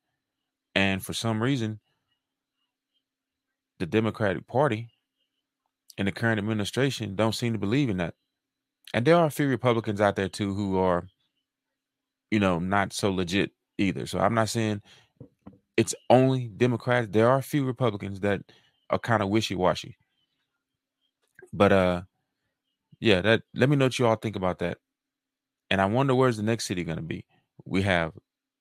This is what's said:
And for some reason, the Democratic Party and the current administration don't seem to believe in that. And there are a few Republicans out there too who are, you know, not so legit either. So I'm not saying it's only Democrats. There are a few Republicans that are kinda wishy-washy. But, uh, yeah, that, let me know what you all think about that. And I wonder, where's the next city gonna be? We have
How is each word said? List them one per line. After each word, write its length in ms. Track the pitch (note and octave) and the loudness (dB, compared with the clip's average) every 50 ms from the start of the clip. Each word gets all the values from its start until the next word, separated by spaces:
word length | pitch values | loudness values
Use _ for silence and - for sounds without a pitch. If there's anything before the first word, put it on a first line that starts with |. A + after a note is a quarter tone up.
| _ _ _ _ _ _ _ _ _ _ _ _ _ _ - | _ _ _ _ _ _ _ _ _ _ _ _ _ _ -2
And 300 | F#2+ G2 G2 F#2+ F#2+ - | 0 0 0 0 -4 -6
for 80 | - E2 | -8 -8
some 300 | - - A2+ A2+ A2 A2+ | -6 -4 -4 -2 -2 -2
reason, 380 | C3 C#3+ B2+ A2+ A2 A2 G#2 _ _ _ _ _ _ _ _ _ _ _ _ _ _ _ _ _ _ _ _ _ _ _ _ _ _ _ _ _ _ _ _ _ _ _ _ _ _ _ - | -2 -2 -2 -4 -4 -6 -10 _ _ _ _ _ _ _ _ _ _ _ _ _ _ _ _ _ _ _ _ _ _ _ _ _ _ _ _ _ _ _ _ _ _ _ _ _ _ _ -10
the 80 | F#2 | -6
Democratic 600 | D#2+ - A2 A2+ G#2+ G2+ - A2 G2 F2+ D2 - | -2 -2 0 0 0 -2 -2 -2 -2 -2 -4 -6
Party 440 | - - B2 D3+ C#3+ A2 A2 A#2 A#2 _ _ _ _ _ _ _ _ _ _ _ _ _ _ _ _ _ _ _ _ - - | -6 -2 0 0 0 -2 -4 -8 -12 _ _ _ _ _ _ _ _ _ _ _ _ _ _ _ _ _ _ _ _ -8 -6
and 80 | G2+ | -4
the 60 | G2 F2+ | -4 -4
current 260 | - A#2+ A#2 A2+ G#2+ | -2 0 0 0 0
administration 800 | G2 A2 A2+ G#2+ G2+ - - B2 C3+ C#3 A#2+ - A2+ G2 G2 | 0 -2 -2 -4 -4 -4 -2 -2 0 0 -2 -4 -8 -6 -2
don't 180 | F2+ A2 A2+ G#2 | -2 -2 -2 -2
seem 180 | - B2 A#2 A2+ | -2 -4 -4 -4
to 60 | G#2 | -2
believe 300 | G2+ G2 A2+ C#3+ D3 A#2+ | -2 -2 0 0 0 0
in 80 | G2 | -2
that. 180 | F2+ E2+ E2 - _ _ _ _ _ _ _ _ _ _ _ _ _ - - - | -2 -4 -6 -8 _ _ _ _ _ _ _ _ _ _ _ _ _ -12 -6 -4
And 100 | A2 A#2+ | 0 2
there 120 | D3+ E3 | 4 4
are 100 | F3 E3+ | 4 4
a 40 | D3+ | 2
few 180 | - - D3 C#3 | 0 0 0 0
Republicans 520 | B2+ A2+ - B2+ A#2 A#2 G#2+ A2+ G#2 G2 | 0 0 2 2 0 0 0 -4 0 2
out 160 | G#2+ G2+ F#2+ | 2 2 2
there 120 | - F#2+ F2 | 2 -2 -4
too 260 | - - G#2+ G2 F#2+ | -4 -4 -4 -4 -4
who 240 | G2 G#2 F#2+ F#2 F#2 | -4 -2 -2 0 2
are, 280 | F#2 F#2 F2 F2 F2 F#2 _ _ _ _ _ _ _ _ _ _ _ _ _ _ _ _ _ _ _ _ _ _ _ - | 2 2 2 0 -2 -6 _ _ _ _ _ _ _ _ _ _ _ _ _ _ _ _ _ _ _ _ _ _ _ -2
you 100 | G#2+ G#2+ | 0 2
know, 180 | G2+ F#2+ F2+ E2 | 2 2 2 0
not 340 | F2 F#2 G2+ G2+ G2 - - | -2 0 0 0 0 -2 -4
so 180 | - - G2+ | -4 -2 -2
legit 420 | F#2+ F#2 F#2 E2 F2+ G2+ E2+ - _ _ _ _ _ - | 0 -2 -2 -2 0 -2 -2 -2 _ _ _ _ _ -2
either. 280 | G2+ F#2 E2 - - | -2 -2 -2 -4 -6
So 120 | - - F2+ | -6 -4 0
I'm 160 | F#2 G#2 A#2 | 0 0 2
not 140 | A2+ A2 G2+ | 0 -2 -2
saying 340 | - A#2 A2 A2 G#2+ G#2 - - - - _ _ _ - - - _ _ - - - _ _ _ _ | -2 -4 -2 -2 -4 -6 -8 -14 -20 -20 _ _ _ -20 -20 -20 _ _ -20 -20 -20 _ _ _ _
it's 180 | - A#2 - - - _ - | -2 -2 0 -2 -6 _ 4
only 400 | A#2 B2 C3 C3 C3 B2+ B2 A#2 | 6 6 6 4 2 0 -4 -6
Democrats. 600 | F#2+ F2+ A#2+ B2 A#2+ A2 - B2+ B2 B2 A#2 G2+ | -4 0 0 0 0 0 -2 0 0 0 0 0
There 180 | F2+ G#2+ A2+ A#2+ | 2 4 4 4
are 100 | C3 C3+ | 4 2
a 40 | B2+ | 0
few 220 | - - D3 C3+ | -2 -2 -2 -2
Republicans 560 | C3 A#2+ - C3 A#2 G2+ G2+ G2 G2 G2 F#2+ | -2 -2 -2 -2 -2 -2 -4 -6 -8 -8 -4
that 220 | F#2 G2+ G2 - - _ - _ _ _ _ _ _ - | -2 -2 -2 -2 -4 _ -20 _ _ _ _ _ _ -4
are 80 | - G2 | -4 -2
kinda 280 | - - A#2 G#2 G2+ | 0 0 0 2 2
wishy-washy. 720 | G2 G2+ A2+ G#2+ - G2 F2+ F2+ F2 - - - - - _ _ _ _ _ _ _ _ _ _ _ _ _ _ _ _ _ _ _ _ _ _ _ _ _ _ _ _ _ - - - | 2 0 0 0 -2 -2 0 0 0 0 0 -4 -14 -18 _ _ _ _ _ _ _ _ _ _ _ _ _ _ _ _ _ _ _ _ _ _ _ _ _ _ _ _ _ -20 -8 0
But, 200 | E2+ G2+ G2 G2 | 2 4 6 6
uh, 300 | F#2+ F#2 F2+ F2+ F2 F2+ - _ _ _ _ _ _ _ _ _ _ _ _ _ _ _ _ _ - | 6 4 4 2 -2 -4 -10 _ _ _ _ _ _ _ _ _ _ _ _ _ _ _ _ _ -2
yeah, 200 | B2 A2+ G2 F2+ F2 | 2 4 4 4 4
that, 200 | G#2+ A2+ - - _ - | 4 2 2 0 _ -2
let 140 | - A#2+ C3+ | 0 2 2
me 80 | D3+ | 4
know 100 | C#3 C3 | 2 2
what 120 | B2+ - - | 0 0 0
you 80 | B2 | 2
all 100 | A2+ A2 | 2 2
think 200 | G#2+ - A2+ G2+ | 0 -2 -6 -6
about 220 | G2 F#2 F#2 F2 - | -4 -2 -2 -2 -2
that. 180 | F2 E2+ - - _ _ _ _ _ _ _ _ _ _ _ _ _ _ _ _ _ - | -4 -6 -6 -8 _ _ _ _ _ _ _ _ _ _ _ _ _ _ _ _ _ -2
And 100 | F#2+ F#2+ | 0 2
I 60 | G2 | 2
wonder, 280 | G2 A2 B2+ C#3 C#3 B2+ | 2 2 0 0 2 2
where's 220 | B2+ C3 B2+ A#2 | 2 2 2 2
the 60 | G#2+ G#2 | 0 -2
next 240 | A2 A2+ A2 - | -2 -2 -2 -4
city 180 | - G2+ F2+ E2+ | -6 -6 -6 -6
gonna 180 | E2+ D#2+ E2 E2 | -6 -6 -8 -8
be? 220 | D#2+ F#2+ F#2 - _ _ _ _ _ _ - - | -10 -10 -12 -12 _ _ _ _ _ _ -20 -10
We 180 | - E2+ F#2+ G2 | -4 -2 0 2
have 300 | G2+ F#2 E2+ E2 D#2+ - - _ _ _ _ _ _ _ _ | 2 2 0 0 -2 -6 -12 _ _ _ _ _ _ _ _